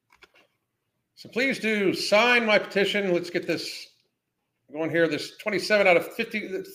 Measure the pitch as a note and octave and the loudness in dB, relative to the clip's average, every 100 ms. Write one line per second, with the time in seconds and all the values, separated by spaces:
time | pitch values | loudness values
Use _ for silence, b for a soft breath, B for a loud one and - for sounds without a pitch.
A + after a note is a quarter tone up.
0 | _ _ _ _ _ _ _ _ _ _ | _ _ _ _ _ _ _ _ _ _
1 | _ - - A3 C4+ - G#3+ G#3+ F#3 - | _ -20 -8 -2 -2 0 -2 0 0 0
2 | - G#3 A#3+ A#3+ A3+ G3+ G3 G3 G3 G#3 | 2 4 6 4 4 2 2 0 0 0
3 | G3 F3 F3 F3+ - D#3 - - - _ | 0 -2 -2 -4 -4 -4 -6 -14 -18 _
4 | _ _ _ _ _ _ _ C#3+ D#3+ E3 | _ _ _ _ _ _ _ -6 -2 0
5 | D#3+ D3 - - G#3+ G3 - G#3 F#3 E3+ | 0 0 -8 -10 -6 -4 2 4 6 4
6 | - - A3 G#3+ G3 F#3+ F#3 | 2 -6 -8 -8 -8 -10 0